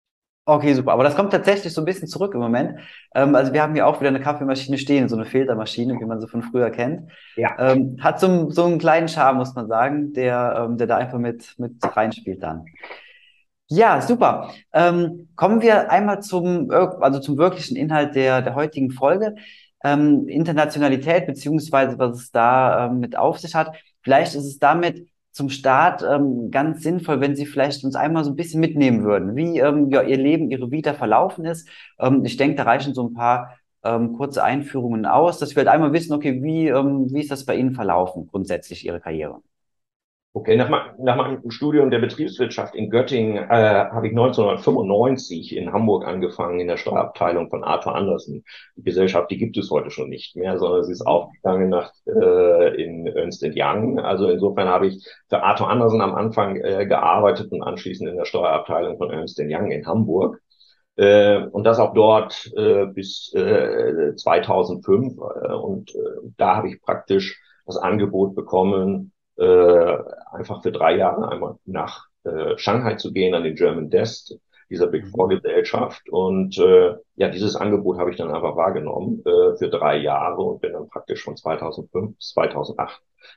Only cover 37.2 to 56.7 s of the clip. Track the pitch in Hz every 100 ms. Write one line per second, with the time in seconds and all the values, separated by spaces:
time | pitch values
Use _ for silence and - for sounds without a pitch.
37.2 | 147 135 - 95 127 127 101 87 92 87
38.2 | 82 98 90 87 - 85 85 87 - 80
39.2 | 76 - _ _ _ _ _ _ _ _
40.2 | _ 107 - 113 127 147 - - 127 123
41.2 | - 131 117 - 147 147 135 120 117 143
42.2 | 156 - 120 - 98 - 104 113 127 131
43.2 | 110 101 - 117 107 101 98 117 113 117
44.2 | 127 113 104 98 - - 95 104 123 131
45.2 | - 85 - - 87 98 110 92 - 90
46.2 | 92 - 87 90 87 85 - 98 - -
47.2 | 87 87 82 - - 78 - 71 101 -
48.2 | - 73 - - - - 92 87 95 87
49.2 | - 95 110 110 - 73 - - 65 67
50.2 | - - 92 92 87 90 87 92 - 85
51.2 | - - 95 92 92 87 85 _ - -
52.2 | 92 90 87 85 87 - 82 85 82 69
53.2 | 87 - - 73 71 98 113 135 - 95
54.2 | 98 90 98 98 92 92 98 95 - -
55.2 | _ 101 92 104 87 117 113 110 98 -
56.2 | 113 113 98 95 -